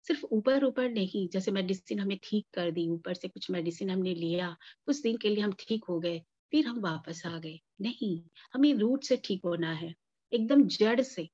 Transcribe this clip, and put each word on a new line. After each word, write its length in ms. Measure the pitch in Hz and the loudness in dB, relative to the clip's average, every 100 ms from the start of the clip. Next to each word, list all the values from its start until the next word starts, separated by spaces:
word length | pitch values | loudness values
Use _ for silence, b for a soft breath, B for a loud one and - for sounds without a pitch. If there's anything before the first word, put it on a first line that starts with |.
| - | -4
सिर्फ 160 | 311 | -4
ऊपर 400 | - 214 233 269 | 0 0 4 4
ऊपर 260 | 269 254 254 | 2 2 0
नहीं, 380 | 226 190 208 180 | 0 -2 -2 -2
जैसे 240 | 190 190 | -2 -2
medicine 480 | 196 185 190 - 208 | -2 -2 -4 -4 -4
हमें 180 | 196 196 | -2 -4
ठीक 240 | - 214 - | -2 -4 -2
कर 180 | - 175 | -4 -2
दी, 160 | 165 170 | -2 -2
ऊपर 260 | 170 175 | -4 -4
से 140 | 180 185 | -8 -8
कुछ 240 | - - | -10 -6
medicine 380 | 180 165 165 196 | -4 -4 -4 -2
हमने 260 | 190 185 170 | 0 -2 -2
लिया, 420 | 165 175 175 170 B B - | -2 -2 -4 -8 B B -4
कुछ 160 | 285 | 0
दिन 160 | 226 226 | 0 0
के 120 | 214 | 0
लिए 140 | 208 | 2
हम 100 | 208 | 0
ठीक 300 | 196 - 220 | -4 -4 -4
हो 160 | - 170 | -2 -2
गए, 200 | 170 165 - _ _ | -2 -4 -10 _ _
फिर 140 | 302 269 | 0 2
हम 140 | 240 | -2
वापस 460 | 190 156 170 165 175 | -4 -4 -8 -8 -8
आ 140 | 165 | -8
गए। 200 | 160 160 _ - | -10 -16 _ -6
नहीं, 420 | 208 240 214 165 170 B B | -6 -4 -4 -4 -8 B B
हमें 200 | 262 294 | 4 4
रूट 300 | 247 214 269 | 6 2 2
से 140 | - 247 | 0 -2
ठीक 240 | - 190 180 | 0 -2 -2
होना 280 | 170 165 | -2 -2
है, 220 | 160 170 170 _ _ _ | -4 -8 -12 _ _ _
एकदम 340 | 233 226 285 196 | 0 6 6 6
जड़ 340 | - 214 247 | 4 4 4
से। 280 | 254 - 160 | 0 -4 -10